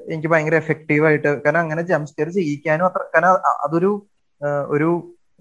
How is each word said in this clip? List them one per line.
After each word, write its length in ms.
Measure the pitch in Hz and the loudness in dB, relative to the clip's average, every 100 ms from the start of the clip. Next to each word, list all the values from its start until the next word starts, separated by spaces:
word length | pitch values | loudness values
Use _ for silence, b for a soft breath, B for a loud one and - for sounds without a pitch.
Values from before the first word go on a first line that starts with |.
| - | -8
എനിക്ക് 160 | 160 156 | -6 0
ഭയങ്കര 260 | 160 151 | 0 2
എഫക്റ്റീവ് 520 | 160 156 147 - 147 156 | 0 0 -6 0 2 4
ആയിട്ട്, 380 | 147 147 139 | 2 0 0
കാരണം 160 | 147 160 | 0 0
അങ്ങനെ 220 | 165 156 | -2 -4
ജംപ് 260 | 175 160 151 | -2 -2 -2
സ്കെയർ 200 | - 151 | -6 -4
ചെയ്യിക്കാനും 560 | 190 156 147 160 156 | -2 -2 -4 -2 0
അത്ര, 140 | 180 190 - | 0 -2 0
കാരണം 140 | 160 175 | 2 4
അ-, 400 | 185 143 - 143 | 4 2 0 -2
അതൊരു, 380 | 165 185 208 - _ _ _ | 0 0 -2 -8 _ _ _
ആ, 20 | 147 143 139 | -4 -4 -2
ഒരു 460 | 147 160 170 165 - _ _ | 0 0 0 -4 -20 _ _